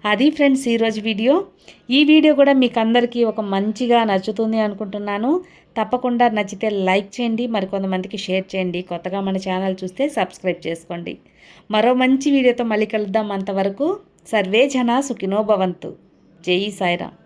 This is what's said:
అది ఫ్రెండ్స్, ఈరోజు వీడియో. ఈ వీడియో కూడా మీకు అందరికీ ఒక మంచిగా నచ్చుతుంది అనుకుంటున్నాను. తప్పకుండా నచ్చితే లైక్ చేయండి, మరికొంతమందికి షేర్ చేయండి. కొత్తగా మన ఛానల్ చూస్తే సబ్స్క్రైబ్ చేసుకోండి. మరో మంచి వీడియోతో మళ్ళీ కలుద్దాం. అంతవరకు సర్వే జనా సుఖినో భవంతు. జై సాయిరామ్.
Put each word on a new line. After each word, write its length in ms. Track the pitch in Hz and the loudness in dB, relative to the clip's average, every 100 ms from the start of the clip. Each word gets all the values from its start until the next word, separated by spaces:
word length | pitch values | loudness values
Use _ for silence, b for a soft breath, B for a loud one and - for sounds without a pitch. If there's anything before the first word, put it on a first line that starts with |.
| 214 | 0
అది 240 | 208 285 | 2 2
ఫ్రెండ్స్, 380 | 294 285 269 240 | 4 2 2 0
ఈరోజు 340 | 233 226 214 | 0 0 -2
వీడియో. 320 | 214 208 233 330 392 _ B B - | -4 0 2 2 0 _ B B 0
ఈ 140 | 262 | 2
వీడియో 300 | 294 311 302 | 6 6 6
కూడా 200 | 285 277 | 6 6
మీకు 260 | 269 247 240 | 6 2 2
అందరికీ 440 | 220 240 240 240 | 2 2 0 0
ఒక 180 | 226 220 | 0 -2
మంచిగా 600 | 202 196 208 208 247 233 | -2 -2 -2 -2 2 2
నచ్చుతుంది 560 | 226 190 196 208 220 220 | 4 0 -2 -4 -2 0
అనుకుంటున్నాను. 720 | 214 202 208 208 208 202 240 359 B B B - | -2 -4 -8 -8 -6 -4 0 -2 B B B -6
తప్పకుండా 540 | 220 247 254 240 240 | -2 -2 -2 2 2
నచ్చితే 400 | 214 202 196 220 | 2 -4 -4 -4
లైక్ 400 | 202 185 190 196 | 0 2 0 0
చేయండి, 360 | - 240 226 240 | -6 -4 -2 -2
మరికొంతమందికి 680 | 226 190 196 190 185 190 196 | -2 -4 -4 -2 -4 -6 -10
షేర్ 260 | - 190 190 | -4 -4 -2
చేయండి. 340 | 190 180 175 | -4 -4 -4
కొత్తగా 400 | 185 175 175 196 | -8 -8 -6 -4
మన 160 | 196 190 | -2 -4
ఛానల్ 380 | 190 185 190 190 | -2 -2 -2 -4
చూస్తే 340 | 185 185 285 | -8 -4 -4
సబ్స్క్రైబ్ 580 | 285 185 - 185 175 160 | -2 -4 -4 -6 -4 -6
చేసుకోండి. 460 | 165 - 170 170 - _ b b b _ | -8 -10 -12 -10 -14 _ b b b _
మరో 220 | 214 226 | 2 2
మంచి 380 | 254 254 269 285 | 4 2 2 2
వీడియోతో 320 | 277 247 240 | 4 2 0
మళ్ళీ 220 | 233 214 214 | -2 -2 -2
కలుద్దాం. 460 | 220 202 214 208 | -4 -2 -2 -2
అంతవరకు 560 | 196 196 196 196 196 302 415 _ _ - | -6 -4 -2 -2 -2 -4 -4 _ _ -4
సర్వే 420 | 214 185 214 269 | -2 0 2 2
జనా 320 | 269 233 247 | 2 0 0
సుఖినో 420 | 269 220 196 202 | -2 -6 -2 -2
భవంతు. 480 | 214 208 185 175 160 - _ _ _ _ | 0 0 0 -4 -12 -14 _ _ _ _
జై 300 | - 180 208 | -2 -2 -2
సాయిరామ్. 480 | 202 180 175 170 - | -4 -2 -2 -6 -14